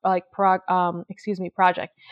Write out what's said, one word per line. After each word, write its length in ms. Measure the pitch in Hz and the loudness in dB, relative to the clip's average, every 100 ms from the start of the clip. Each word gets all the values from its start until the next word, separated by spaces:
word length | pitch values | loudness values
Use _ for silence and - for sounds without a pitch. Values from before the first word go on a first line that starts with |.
like 200 | 190 185 - | -2 -2 -2
prog-, 360 | - 196 190 - | 0 2 2 0
um, 360 | 185 175 175 175 | 0 0 -4 -10
excuse 320 | 190 214 185 | -12 -8 -8
me, 80 | 180 | -6
project. 460 | - 185 175 - _ - | 0 2 2 -6 _ -20